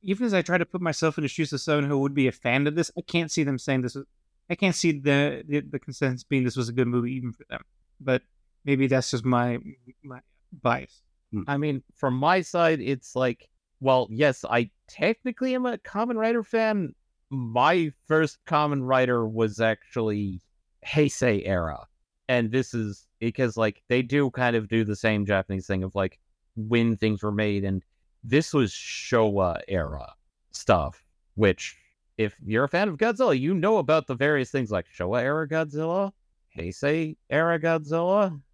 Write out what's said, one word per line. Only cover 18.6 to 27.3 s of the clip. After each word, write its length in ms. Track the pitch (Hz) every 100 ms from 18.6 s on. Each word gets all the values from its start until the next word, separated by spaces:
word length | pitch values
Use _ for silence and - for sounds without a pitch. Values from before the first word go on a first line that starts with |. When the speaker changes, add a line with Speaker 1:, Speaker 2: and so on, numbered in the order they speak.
| 151 143 127
Speaker 3:
Rider 400 | 131 127 123 110
was 340 | 110 113 104
actually 840 | 113 110 _ - 110 104 101 90 _ _ _ _ -
Heisei 540 | 151 147 - 127 101 87
era. 400 | 92 82 71 - _ _ _ -
And 240 | 123 117
this 220 | 123 127
is 340 | 120 107 101 _ _
because, 380 | 113 110 127 110
like, 260 | 110 - _
they 140 | 123
do 280 | 120 143 139
kind 240 | 123 123
of 140 | 117 107
do 160 | 113
the 100 | 107
same 320 | 101 113 107 101
Japanese 400 | 101 95 95 -
thing 160 | 95
of, 140 | 92 98
like, 240 | 95 _ _ _ _
when 420 | - 107 117 117 110
things 280 | 110 104
were 80 | 107